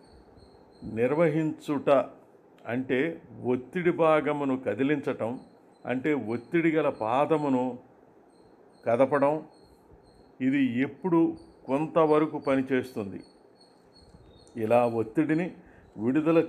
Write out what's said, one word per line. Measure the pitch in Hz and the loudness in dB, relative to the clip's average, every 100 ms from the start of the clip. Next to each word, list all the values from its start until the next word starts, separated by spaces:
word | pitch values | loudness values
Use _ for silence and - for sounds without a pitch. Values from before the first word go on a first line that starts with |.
| - - - - - - - - | -20 -20 -20 -20 -20 -20 -20 -18
నిర్వహించుట | 110 107 127 151 165 156 156 156 - 139 139 135 - - - _ _ - 110 | -8 -2 0 2 2 2 -2 -4 -4 -2 2 2 2 -8 -20 _ _ -16 -8
అంటే | 123 127 127 165 165 - 110 113 | -6 -2 -2 -2 -6 -16 -8 -4
ఒత్తిడి | 123 - 180 175 | -4 -4 -4 -2
భాగమును | 165 160 156 143 147 139 131 | 2 4 4 2 -2 -2 -2
కదిలించటం, | 110 104 135 147 143 120 113 127 - _ _ _ - | -2 -2 0 0 -2 -4 -6 -8 -14 _ _ _ -6
అంటే | 127 151 | -4 -2
ఒత్తిడి | 143 107 117 - 170 160 | -2 -2 -8 -4 0 2
గల | 156 147 | 2 0
పాదమును | 131 110 127 147 156 147 127 127 120 - _ - _ _ _ - _ _ _ 117 | -2 -2 0 2 0 2 0 -2 -6 -16 _ -20 _ _ _ -20 _ _ _ -2
కదపడం. | 120 131 143 139 156 - - - - _ - - - - - | 2 2 2 0 0 -6 -20 -20 -20 _ -20 -20 -20 -20 -4
ఇది | 127 139 131 117 | -2 2 0 0
ఎప్పుడు | 143 - 185 165 165 - - - - | -4 -4 0 2 2 -2 -14 -16 -4
కొంతవరకు | 139 156 170 156 151 156 139 | -4 0 2 4 4 2 -2
పనిచేస్తుంది. | 143 135 131 127 120 120 98 90 - _ _ _ _ _ _ _ - - - - - 117 | -2 0 0 -2 -2 -8 -10 -10 -16 _ _ _ _ _ _ _ -20 -20 -20 -20 -16 -6
ఇలా | 110 120 120 | 2 4 4
ఒత్తిడిని | 113 110 160 147 156 180 - - - - 101 | 0 -2 -2 0 0 -4 -10 -20 -20 -20 -6
విడుదల | 113 147 156 165 | -2 0 2 2